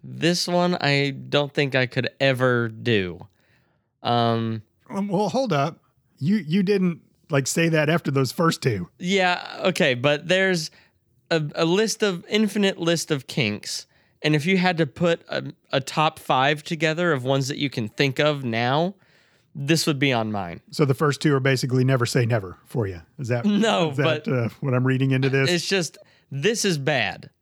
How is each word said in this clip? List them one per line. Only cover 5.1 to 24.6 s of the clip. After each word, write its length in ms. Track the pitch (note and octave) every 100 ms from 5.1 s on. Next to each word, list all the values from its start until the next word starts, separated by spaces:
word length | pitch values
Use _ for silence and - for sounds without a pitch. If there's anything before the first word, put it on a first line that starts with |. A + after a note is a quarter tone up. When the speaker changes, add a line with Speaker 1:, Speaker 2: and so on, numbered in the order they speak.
| F3+ G#3
Speaker 2:
hold 240 | B3+ C4
up. 280 | D3+ C#3+ - _ _ _ _
You, 180 | C#3 G#3+
you 260 | D3+ F3+
didn't, 380 | F#3+ G#3 F#3 E3 _ _ _
like, 160 | C#3+ C3+
say 220 | - E3
that 180 | D#3+ D3
after 220 | E3 -
those 220 | C#3 C3
first 300 | - E3 -
two. 260 | C#3 G#2 F2 _
Speaker 1:
Yeah, 600 | F3+ G3 F3+ F3 - -
okay, 300 | - - E3
but 340 | B2+ C#3 D3 D#3
there's 420 | F#3 F#3+ F3+ D#3 _ _ _ _ _ _
a, 120 | E3 D3+ -
a 80 |
list 380 | E3 F#3 A3 -
of, 220 | G#3 F3 -
infinite 500 | G#3 G#3+ G#3+ G3 -
list 320 | E3+ E3 -
of 160 | D3 -
kinks, 600 | - A2+ G#2 - - - _ _ _
and 120 | D#3
if 120 | D3+ D3
you 100 | F#3+
had 220 | F3+ E3+
to 80 | D#3
put 340 | - E3+ E3+ -
a, 240 | C#3+ C3+ - _
a 80 | C#3
top 380 | C3 - D#3 -
five 440 | - C#3 C3+ D3+
together 480 | - E3+ D#3+ D#3 F3
of 100 | C#3
ones 240 | B2 C3+ C3
that 100 | D3
you 100 | C#3
can 180 | - G#2+
think 300 | - C#3+ B2+
of 260 | D3+ C#3+
now, 500 | C3 A2+ A#2+ C#3 F3 G3+ _ _ _ _ _
this 320 | - C#3 D#3+ -
would 120 | C#3+
be 140 | C#3
on 200 | A#2+ A2
mine. 280 | G#2 F2+ E2 _
Speaker 2:
So 140 | -
the 100 | D3
first 260 | C3 D#3 C3+
two 140 | D#3
are 60 | C#3
basically 440 | C3+ C3 C3 B2+
never 220 | B2+ C3+ A#2
say 180 | C#3
never 320 | A#2 A#2 F#2+ E2+
for 220 | _ C3 G2+
you. 160 | F2 - -
Is 100 | B2+
that, 160 | A#2+
Speaker 1:
No, 460 | G3+ G#3 A3 G3 D#3+
Speaker 2:
is 60 | C#3
that, 260 | D3+ D#3
Speaker 1:
but 40 | -
Speaker 2:
uh, 160 | C3 A#2 -